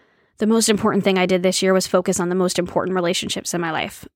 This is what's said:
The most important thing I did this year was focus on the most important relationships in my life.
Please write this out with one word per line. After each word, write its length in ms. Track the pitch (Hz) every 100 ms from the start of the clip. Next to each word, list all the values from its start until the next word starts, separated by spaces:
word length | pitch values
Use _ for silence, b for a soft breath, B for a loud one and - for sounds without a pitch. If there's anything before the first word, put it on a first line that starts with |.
| b b b b
The 80 | 214
most 220 | 226 220
important 360 | 208 220 196
thing 140 | 196 185
I 80 | 185
did 160 | 185
this 200 | 185 180
year 100 | 190
was 140 | 190 -
focus 320 | 185 180 180
on 100 | 175
the 60 |
most 240 | 185 180 -
important 360 | 180 170 180
relationships 600 | 185 175 185 - - -
in 60 | 170
my 100 | 170
life. 360 | 151 - - -